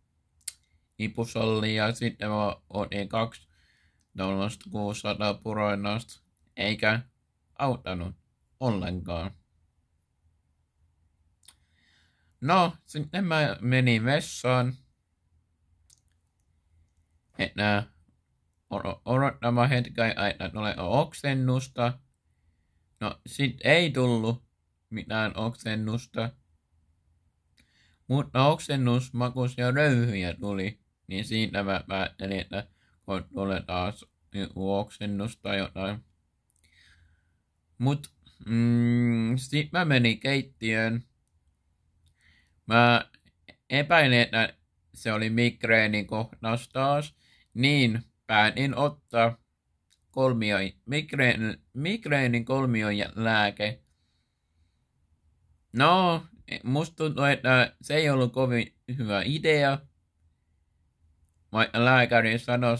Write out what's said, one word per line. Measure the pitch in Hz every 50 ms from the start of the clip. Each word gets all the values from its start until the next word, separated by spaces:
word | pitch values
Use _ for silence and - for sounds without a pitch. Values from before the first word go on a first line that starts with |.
| _ _ _ _ _ _ _ _ - - - _ _ _ _ _ _ _ _ -
Ipusollia | 110 104 - 120 113 117 - 113 113 110 110 107 107 110 110 107 107
ja | 110 117
sitten | - 120 117 - - 104 107
mä | 104 107 104 101 - - _ -
otin | - 101 101 - 98 101 101 98
kaksi | - 113 113 117 - - - _ _ _ _ _ _ _ _ _ _ _ _ _ -
nollasta | - 95 95 98 95 98 107 113 - - -
kuusisataa | - 107 104 101 104 - - 107 101 104 107 104 101
puroinnosta. | - - 110 107 107 104 104 101 98 101 104 104 113 - - - - _ _ _ _ _ _ -
Eikä | - 98 104 110 - 113 107 110 117 123 _ _ _ _ _ _ _ _ _ _ -
auttanut | 139 135 120 - - - 95 90 87 95 92 _ _ _ _ _ _ _ _ -
ollenkaan. | 131 123 107 95 90 87 90 90 82 92 87 82 85 98 - _ _ _ _ _ _ _ _ _ _ _ _ _ _ _ _ _ _ _ _ _ _ _ _ _ _ _ _ _ _ _ _ _ _ _ _ _ _ _ _ _ _ - - _ _ _ _ _ _ _ _ _ _ _ _ _ _ _ _ -
No, | - 143 175 190 175 170 170 - _
sitten | - - 151 147 151 - 180 196
mä | 175 160 156 147 143 101 -
menin | 104 123 127 127 127 123 117 110 110
vessaan. | 127 139 160 - - - - - 123 127 127 123 127 127 - _ _ _ _ _ _ _ _ _ _ _ _ _ _ _ _ _ _ _ _ _ _ _ _ _ _ _ _ _ _ _ _ _ _ _ _ _ _ _ _ _ _ _ _ _ _ _ _ _ _ _ -
Että | 95 - - - 104 104 104 101 107 - _ _ _ _ _ _ _ _ _ _ _ _ _ _ _ -
oro-, | - 98 - 95 87 - -
odottamaan | 113 120 131 139 139 135 - - 120 120 120 120 135
hetken, | 139 123 123 - - - 113 113 - - 101 101
että | - - 90 92
tulee | - 107 107 104 - -
oksennusta. | 90 87 110 135 165 151 - - - 143 135 131 127 127 127 127 127 - - 123 120 120 123 - _ _ _ _ _ _ _ _ _ _ _ _ _ _ _ _ _ _ _ -
No, | 107 104 - - -
sit | - - - 139 131 127 - -
ei | 123 151 170 180 160
tullut | 123 131 127 123 120 113 110 113 117 123 _ _ _ _ _ _ _ _ _ -
mitään | 110 107 - - 107 110 110 104 -
oksennusta. | 92 110 117 117 - - 113 110 110 107 107 110 117 - - - 127 113 120 - _ _ _ _ _ _ _ _ _ _ _ _ _ _ _ _ _ _ _ _ _ _ _ _ _ _ _ _ _ _ _ _ _ _ -
Mutta | 127 143 139 147 - 127 135
oksennusmakuisia | 147 160 160 - - 143 135 127 123 120 123 127 - - 120 123 123 123 127 123 123 127 - 123 123
röyhyjä | 127 143 151 147 131 120 120 120 101 98 90 87 82
tuli. | 90 - 101 101 95 95 104 107 _ _ _ _ _ _
Niin | - 95 95 107
siitä | - 110 110 110 104 - 101
mä | 101 98 95 87 - -
päättelin, | 95 95 95 - - - 95 95 98 95
että | - - - 101 104 - _ _ _ _ _ _
kun | - - 98 92 87 - -
tulee | - 98 98 95 95
taas | - - 90 90 90 95 107 - - _ _ _ _ _ -
joku | 101 95 - - 92 95 95 98
oksennus | 98 104 - - - 107 101 101 98 101 117 -
tai | _ - 101 101 98
jotain. | 95 - - 92 98 98 104 110 - _ _ _ _ _ _ _ _ _ _ _ _ _ _ _ _ _ _ _ _ _ _ _ _ _ _ _ _ _ _ _ _ _ _ -
Mut, | 123 135 143 143 - - _ _ _ - _ - -
mm, | 107 113 117 117 120 120 120 120 117 120 120 120 120 117 113 113 110 123
sit | 131 127 - 143 151 151 151
mä | - 180 180
menin | 151 139 127 120 113 107 -
keittiöön. | - 135 139 139 127 - _ - 110 113 110 110 110 113 117 120 120 _ _ _ _ _ _ _ _ _ _ _ _ _ _ _ _ _ _ _ _ _ _ _ _ _ _ _ _ _ _ _ -
Mä | - 110 117 120 120 120 113 - - _ - _ _ _ _ _ - - _ _ -
epäilin, | - 139 147 151 175 165 147 131 123 120
että | 120 - - 113 110 - - _ _ _ _ _ _ _ -
se | - - 113
oli | 107 107 110 110
migreenikohtaus | 113 117 120 120 - - - 113 113 113 110 107 104 104 98 - 110 107 113 120 - - - 113 113 123 - -
taas. | - 131 135 139 143 147 151 147 _ _ _ _ _ _ _ _ -
Niin | 110 127 139 147 143 127 117 107 113 - _ _ _ _
päätin | - 110 107 107 107 - - 135 139 -
ottaa | - 143 147 147 - _ _ - 117 113 117 120 - _ _ _ _ _ _ _ _ _ _ _ _ _ _
kolmio-, | - 131 131 131 127 113 110 107 104 95 95 95 - _ -
migreen-, | 113 135 151 151 151 - 139 131 123 - 110 110 110 - - _ _
migreenin | - 123 147 170 214 226 - 156 147 139 131 120 120 117 117
kolmion | 117 131 135 135 127 117 110 107 107 104
jä-, | 104 104 - -
lääke. | 104 113 113 110 107 104 101 101 - 104 104 107 - _ _ _ _ _ _ _ _ _ _ _ _ _ _ _ _ _ _ _ _ _ _ _ _ _ _ _ _ _ _ _ _ _ _ _ _ _ _
No, | - 117 135 160 175 190 185 175 165 160 - - - - - - - - -
musta | 120 131 147 165 160 -
tuntuu, | - 156 156 - - 143
että | 139 139 135 - 127 127 127 120 - - _
se | - - 143
ei | 156 160 147
ollut | 139 131 127 120
kovin | - 131 131 123 123 117 113 - _ _ - - 123 135
hyvä | 117 107 104 98 90
idea. | 110 147 160 151 156 156 147 143 139 135 143 - - _ _ _ _ _ _ _ _ _ _ _ _ _ _ _ _ _ _ _ _ _ _ _ _ _ _ _ _ _ _ _ -
Vaikka | - 110 113 - - 117 117
lääkäri | 127 131 127 123 120 123 117 113 110 113 120
sanoi, | - - 123 123 123 120 117